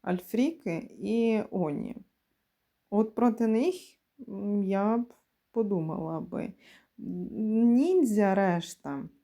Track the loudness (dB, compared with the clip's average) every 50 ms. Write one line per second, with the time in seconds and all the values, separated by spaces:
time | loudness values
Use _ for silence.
0 | -2 -4 -4 -4 -4 -4 0 0 0 0 -2 -6 _ -6 -6 -6 -8 -12 -14 -8
1 | -4 -2 0 2 2 2 2 0 -2 -4 -2 -2 -2 -2 -2 -6 -8 -8 -10 -14
2 | -18 _ _ _ _ _ _ _ _ _ _ _ _ _ _ _ _ _ 0 0
3 | 0 0 0 2 2 2 2 2 0 2 2 2 2 0 -2 -4 -12 -20 _ _
4 | _ _ _ _ -16 -14 -12 -8 -4 -2 -2 -2 0 0 0 0 2 2 0 0
5 | -2 -6 -12 _ _ _ _ _ _ _ _ -2 -2 0 0 -2 -2 -4 -6 -6
6 | -6 -6 -6 -8 -8 -8 -8 -8 -8 -8 -12 _ _ -20 -20 -20 _ _ _ -14
7 | -10 -10 -8 -8 -8 -8 -6 -4 -4 0 2 4 6 6 6 6 4 4 4 4
8 | 4 4 4 4 4 4 4 4 2 2 2 0 -2 -8 -16 _ _ -10 -8 -8
9 | -10 -12 _ _